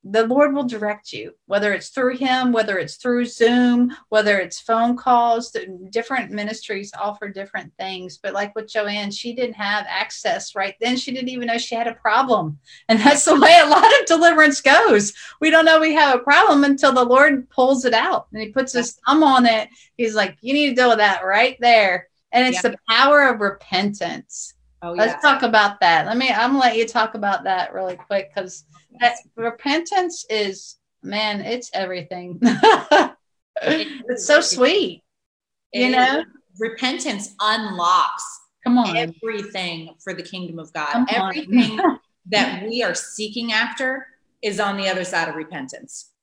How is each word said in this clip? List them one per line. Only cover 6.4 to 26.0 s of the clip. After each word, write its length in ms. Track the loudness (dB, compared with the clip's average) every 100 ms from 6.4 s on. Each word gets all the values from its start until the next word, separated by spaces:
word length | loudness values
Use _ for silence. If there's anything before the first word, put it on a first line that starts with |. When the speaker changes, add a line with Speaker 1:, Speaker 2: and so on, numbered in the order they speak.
| -8 -10 -10 -10 -10 -8
Speaker 1:
offer 320 | -8 -8 -14
different 460 | -14 -12 -12 -14 -12
things. 400 | -12 -10 -14 -12
But 140 | -8 -6
like 180 | -6
with 140 | -8 -8
Joanne, 380 | -6 -4 -6 -8
she 240 | -8 -10
didn't 220 | -6 -8 -6
have 320 | -4 -4 -4
access 640 | -8 -8 -6 -4 -4 -6
right 220 | -8 -8 -4
then. 160 | -4 -4
She 160 | -6
didn't 180 | -8 -8
even 180 | -8 -6
know 100 | -6
she 160 | -6
had 140 | -6 -6
a 80 | -4
problem. 640 | 0 0 2 0 0 -10 _ -16 0
And 120 | 4
that's 260 | 4 4 4
the 80 |
way 260 | 6 10 10
a 80 | 8
lot 160 | 6 8 6
of 60 | 4
deliverance 560 | 4 6 6 4 4
goes. 500 | 4 4 6 2 2 -10 -20 -2
We 80 | 4
don't 160 | 4 6
know 140 | 4
we 140 | 4 2
have 180 | 4 2
a 40 |
problem 400 | 4 4 6 4 4
until 260 | 4 2
the 100 | 2
Lord 460 | 4 4 4 2 -4
pulls 340 | 0 2 2
it 120 | 0 0
out 320 | 0 -4 -6
and 80 | -12
he 60 | -6
puts 240 | -4 -4
his 260 | -4 -6 -6 0
thumb 160 | 4
on 240 | 4 4 4
it. 220 | 2 -4 _ _ -6
He's 160 | -2
like, 240 | -2 -2 -6
"You 140 | -4
need 160 | -2 0
to 60 | 2
deal 140 | 2
with 100 | 4
that 260 | 2 0 0
right 320 | 0 0 0
there." 500 | 4 4 4 -2 -8 _ _
And 140 | 0 0
it's 160 | 0
Speaker 2:
Yeah. 60 | -4
Speaker 1:
the 80 | -6 0
power 360 | 2 4 4 4
of 120 | 0
repentance. 1120 | -4 -6 -6 -4 -4 -4 -8 -10 -16 -18 -20 _ _ _
Speaker 2:
Oh, 80 | -10
Speaker 1:
Let's 220 | -2 -2
Speaker 2:
yeah. 180 | 2 0
Speaker 1:
talk 100 | 2
about 380 | 2 2 2 2
that. 260 | 2 2